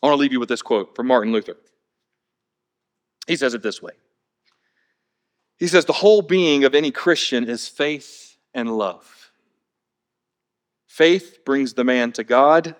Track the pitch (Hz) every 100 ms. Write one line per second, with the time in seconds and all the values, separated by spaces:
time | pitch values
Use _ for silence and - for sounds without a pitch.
0 | 139 143 143 127 117 117 - 113 95 -
1 | 123 127 107 113 101 - _ _ _ _
2 | _ _ _ _ _ _ _ _ _ _
3 | _ _ - 170 131 117 104 - - -
4 | _ _ _ _ _ _ _ _ _ _
5 | _ _ _ _ _ _ 170 180 156 -
6 | 202 214 165 185 170 143 139 143 151 131
7 | - 160 - 123 117 117 - - 147 147
8 | - - - _ _ 131 117 113 98 90
9 | _ _ _ _ _ _ _ _ _ _
10 | _ _ _ _ _ _ _ _ _ -
11 | 160 185 180 _ - 139 131 113 127 127
12 | 120 117 110 123 143 160 165 160